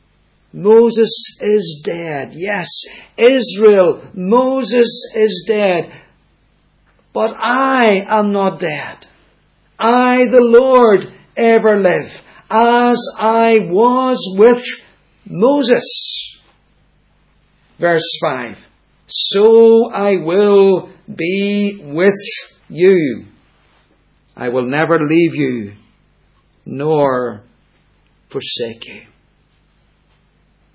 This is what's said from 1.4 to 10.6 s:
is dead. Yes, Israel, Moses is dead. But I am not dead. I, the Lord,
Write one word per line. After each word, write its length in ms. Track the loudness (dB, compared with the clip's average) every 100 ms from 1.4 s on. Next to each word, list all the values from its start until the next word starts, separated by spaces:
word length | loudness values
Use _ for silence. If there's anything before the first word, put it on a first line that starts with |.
is 420 | -2 -2 -2 -8
dead. 460 | -10 -8 -8 -8 -10
Yes, 340 | -10 -8 -8 -8 -10 -12 -18 -12 0
Israel, 840 | 2 2 -2 2 4 6 2 -2 -8
Moses 1000 | -8 0 0 0 -2 -2 0 0 -2 -8
is 300 | -2 -2 -2 -4
dead. 460 | -2 0 -2 -6 -14 _ _ _ _ _ _ _ _ _ _ _
But 240 | -4 -4 -4
I 680 | -4 -2 0 2 2 0 0
am 260 | -2 0
not 260 | -2 -2 -4
dead. 480 | -8 -8 -12 -18 -20 _ _ _ _ _ _ -4
I, 460 | 0 2 2 2 2
the 100 | 4
Lord, 720 | 6 4